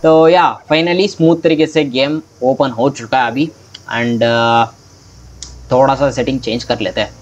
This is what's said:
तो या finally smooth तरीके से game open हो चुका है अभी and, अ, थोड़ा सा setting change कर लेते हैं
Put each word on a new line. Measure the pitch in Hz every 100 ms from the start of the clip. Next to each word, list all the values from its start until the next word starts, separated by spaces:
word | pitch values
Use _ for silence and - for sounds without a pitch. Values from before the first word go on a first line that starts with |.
तो | 160 160 160
या | 180 160 110 -
finally | 156 170 175 202
smooth | - 165 165
तरीके | 165 156 156
से | 160
game | 147 127 139 156 156 _
open | 123 131 139
हो | 117 131
चुका | 139 117 131
है | 120
अभी | 120 160 - - - - 113
and, | 120 117
अ, | 117 117 117 117 113 - - - - - - - - - -
थोड़ा | 127 135 135
सा | 143
setting | 127 123 131
change | 117 117
कर | - 120
लेते | 98 92
हैं | 104 -